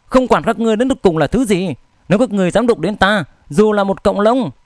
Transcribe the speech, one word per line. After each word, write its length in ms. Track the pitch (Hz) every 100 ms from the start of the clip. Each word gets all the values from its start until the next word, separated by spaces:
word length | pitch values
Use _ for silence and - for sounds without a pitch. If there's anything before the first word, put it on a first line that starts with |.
| _
không 220 | 262 254
quản 140 | 220
các 160 | 208 226
ngươi 180 | 226 214
đến 120 | 262
cuối 80 | 269
cùng 160 | 190 160
là 80 | 143
thứ 180 | -
gì. 300 | 247 185 185 127 _ _ -
Nếu 100 | 190
các 120 | 202
ngươi 200 | 196 180
dám 160 | 185 240
đụng 140 | 185
đến 160 | 165 208
ta, 280 | 190 208 147 _ -
dù 220 | 147 214
là 120 | 208
một 180 | 196 196
cọng 180 | 202 196
lông 300 | 208 254 202 -